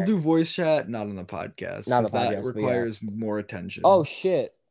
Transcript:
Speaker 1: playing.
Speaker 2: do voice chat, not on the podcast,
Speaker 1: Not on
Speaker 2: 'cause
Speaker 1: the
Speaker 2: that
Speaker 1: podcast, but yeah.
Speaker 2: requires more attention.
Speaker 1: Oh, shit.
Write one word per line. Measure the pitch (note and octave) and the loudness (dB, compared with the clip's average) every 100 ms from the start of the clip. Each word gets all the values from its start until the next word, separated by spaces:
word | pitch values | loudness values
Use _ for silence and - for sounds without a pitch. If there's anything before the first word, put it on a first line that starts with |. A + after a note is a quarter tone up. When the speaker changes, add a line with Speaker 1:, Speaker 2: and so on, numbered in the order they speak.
Speaker 1:
playing. | F#3 | 6
Speaker 2:
do | G3+ | 2
voice | D#3 E3 E3 | 4 4 2
chat, | - D#3+ D3+ G2 | 0 2 2 0
not | A#2 G#2 | -6 -6
on | |
the | G2 | -8
podcast, | F2+ F2+ - - F2 G2 G#2+ | -8 -8 -8 -8 -8 -8 0
Speaker 1:
Not | B2 | 2
on | |
Speaker 2:
'cause | G#2+ | 2
Speaker 1:
the | A#2+ | 0
Speaker 2:
that | A#2+ G2+ | 0 0
Speaker 1:
podcast, | B2 | -4
but | A2 | -2
yeah. | G#2+ | 0
Speaker 2:
requires | A#2+ A#2 G#2+ | 0 -2 -6
more | A2 G#2+ A2 G#2+ | -8 -6 -4 -4
attention. | G2+ F#2+ F2+ - F3+ | -6 -10 -10 2 6
Speaker 1:
Oh, | F#3+ | 6
shit. | D3 - F#3+ E3 A2+ - _ | 4 -2 0 0 -2 -10 _